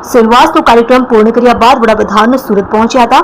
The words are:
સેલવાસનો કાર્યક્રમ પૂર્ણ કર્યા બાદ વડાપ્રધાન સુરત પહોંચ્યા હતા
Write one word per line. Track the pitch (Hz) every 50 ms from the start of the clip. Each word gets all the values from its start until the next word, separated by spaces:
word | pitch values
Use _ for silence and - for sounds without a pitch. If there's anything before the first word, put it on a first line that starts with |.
| -
સેલવાસનો | - - 247 226 220 233 247 302 320 - 330
કાર્યક્રમ | - - 233 233 233 233 254 254 254
પૂર્ણ | 254 240 214 214 226
કર્યા | 220 247 240 247 240
બાદ | 196 226 240 269 262
વડાપ્રધાન | 226 220 220 214 208 185 202 214 214 233 262
સુરત | 262 269 - 214 196 196 190
પહોંચ્યા | - 214 226 226 226 262 240
હતા | 233 254 294